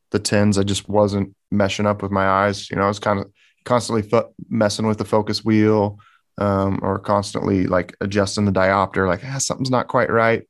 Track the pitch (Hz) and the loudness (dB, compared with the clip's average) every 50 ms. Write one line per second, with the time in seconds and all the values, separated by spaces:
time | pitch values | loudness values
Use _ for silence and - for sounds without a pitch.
0 | _ _ - 104 98 - 110 104 104 104 101 98 98 101 98 - - - 98 104 | _ _ -4 -4 -2 0 0 2 2 2 2 2 0 0 -2 -4 -4 -2 0 2
1 | 104 101 101 101 98 98 - _ _ - 101 101 98 95 - - 104 104 104 104 | 2 2 0 -2 -4 -6 -8 _ _ -4 0 0 0 0 0 0 0 0 -2 -2
2 | - 98 101 98 95 95 95 95 101 104 98 101 - - - - 98 101 104 - | -4 -4 -2 0 2 2 2 2 2 0 0 -4 -8 -8 -4 -2 0 0 -2 -2
3 | - 107 104 98 95 - _ _ _ _ _ _ - - 123 120 110 - 113 113 | -2 -2 -2 -2 -4 -8 _ _ _ _ _ _ -2 0 0 0 0 0 -2 -2
4 | 104 104 - 113 107 - _ - - - 123 113 110 104 - - 110 110 107 104 | -2 0 0 0 0 -2 _ -16 -10 -4 0 0 2 2 0 0 0 0 0 -2
5 | 107 101 - 110 104 107 104 - - 113 110 107 107 107 107 107 101 104 104 104 | -2 0 0 0 0 0 -4 -4 0 2 4 4 4 4 4 2 2 0 -2 -8
6 | - _ _ _ _ _ - - 98 101 98 98 98 98 98 - - 95 98 101 | -18 _ _ _ _ _ -8 -4 -2 0 0 0 0 0 -2 -2 -2 -4 -4 -4
7 | - - 104 101 101 - - - - 95 101 95 92 - - 92 87 - - - | -2 0 0 0 0 -2 -6 -4 -2 0 0 0 0 0 0 -2 -2 -4 -8 -8
8 | - 101 95 104 98 95 - 107 104 101 95 95 95 95 98 98 95 95 - 98 | -6 -2 0 0 0 0 0 0 0 0 2 2 2 2 2 2 0 0 0 0
9 | 95 92 87 90 - 131 135 135 - - - - 135 131 127 120 - - - 131 | 0 0 0 -2 -4 -8 -6 -6 -4 -4 -4 -4 -4 -2 -2 -2 -2 0 0 0
10 | - - 92 117 113 113 113 - - | 0 2 2 2 2 2 2 0 -4